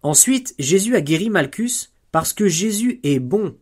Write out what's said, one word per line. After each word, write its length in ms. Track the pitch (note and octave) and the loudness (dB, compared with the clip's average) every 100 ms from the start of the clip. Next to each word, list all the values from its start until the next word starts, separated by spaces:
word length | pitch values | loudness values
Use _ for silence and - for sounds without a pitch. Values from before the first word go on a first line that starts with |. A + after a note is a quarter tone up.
Ensuite, 520 | D3 D3 - C4 B3+ - | 2 2 4 0 -2 -6
Jésus 380 | C3+ F#3+ G#3+ A#3+ | 2 2 2 0
a 60 | |
guéri 260 | D3 D#3+ A3 | 0 -2 2
Malchus 640 | G3 C#3 - A#3+ - - _ _ | 0 0 -4 -4 -4 -8 _ _
parce 220 | D#3+ - | -2 -2
que 160 | - G3+ | 0 2
Jésus 500 | D#3+ A3 G#3 B3 A#3+ | 2 -2 0 -2 -2
est 160 | C#3+ C3+ | 0 0
bon. 360 | B2+ G3+ F#3+ - | 0 -2 -2 -8